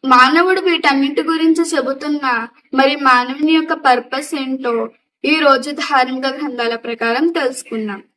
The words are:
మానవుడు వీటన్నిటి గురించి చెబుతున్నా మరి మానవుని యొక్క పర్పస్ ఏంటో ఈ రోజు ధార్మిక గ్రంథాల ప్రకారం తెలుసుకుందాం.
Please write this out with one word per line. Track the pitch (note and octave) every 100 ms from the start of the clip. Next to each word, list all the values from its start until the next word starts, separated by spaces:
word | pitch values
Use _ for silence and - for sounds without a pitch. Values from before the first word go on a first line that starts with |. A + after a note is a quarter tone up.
మానవుడు | C4+ B3+ C4 D#4 F#4 F#4
వీటన్నిటి | F#4 E4+ D4+ C#4 C#4 D4
గురించి | D#4+ D#4+ D#4+ D#4+
చెబుతున్నా | E4 D4+ B3+ C4+ D4+ D4 C4+ A#3+ A3+ _ _
మరి | C4 C4+ D4
మానవుని | C#4 B3+ B3+ C#4 D4+
యొక్క | D#4+ D#4+
పర్పస్ | D4+ C4+ B3 A#3+ C4 D4
ఏంటో | D4+ C4 C4 B3+ A#3 A3+ _ _ _
ఈ | C#4+ D#4
రోజు | D4 C4+ D4
ధార్మిక | D4 - C#4 B3+ C4 C4+
గ్రంథాల | C#4 D4 B3 A#3 A3+
ప్రకారం | - A#3 A#3 A#3+ E4
తెలుసుకుందాం. | E4 C4 C4 - A3+ G#3+ G3 -